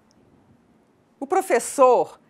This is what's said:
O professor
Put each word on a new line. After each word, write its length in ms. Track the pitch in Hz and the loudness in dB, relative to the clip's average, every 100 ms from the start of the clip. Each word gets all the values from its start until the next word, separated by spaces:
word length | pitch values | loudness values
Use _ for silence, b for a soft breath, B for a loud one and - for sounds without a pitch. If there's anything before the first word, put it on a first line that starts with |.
| _ _ _ _ _ _ _ _ _ _ _ - | _ _ _ _ _ _ _ _ _ _ _ -16
O 60 | 277 | -4
professor 920 | 370 370 262 - - 254 226 151 - | -4 0 -2 -2 2 2 2 -2 -10